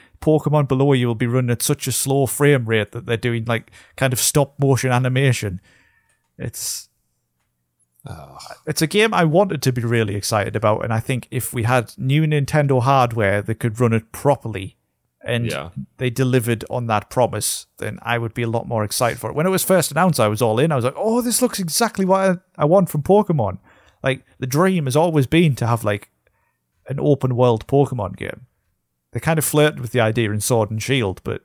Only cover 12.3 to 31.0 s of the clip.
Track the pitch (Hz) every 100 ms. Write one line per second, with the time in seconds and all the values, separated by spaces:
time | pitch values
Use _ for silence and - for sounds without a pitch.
12.3 | 151 135 156 143 131 120 139 120 113 101
13.3 | 101 101 113 120 110 120 113 - - 143
14.3 | 135 113 98 95 _ _ _ _ _ -
15.3 | 117 117 71 78 - - - 127 120 131
16.3 | 127 117 113 - 127 117 104 - - 117
17.3 | 107 - - - - 107 - 113 120 117
18.3 | - 117 113 - 117 107 - 120 - 110
19.3 | - 175 190 - 185 - 147 185 151 107
20.3 | 107 120 110 160 139 120 151 208 233 240
21.3 | 226 247 - 175 - 226 - 190 190 190
22.3 | 180 _ - 151 190 180 151 143 202 202
23.3 | 151 104 95 _ _ _ _ 135 127 _
24.3 | - 131 135 190 185 135 135 175 156 123
25.3 | 160 170 123 117 120 107 104 - _ _
26.3 | _ _ _ _ _ - 135 143 139 127
27.3 | 120 127 110 - 139 135 123 107 - -
28.3 | - - _ _ _ _ _ _ 120 156
29.3 | 160 - 151 151 156 120 127 110 113 110
30.3 | 107 - 120 110 110 - 139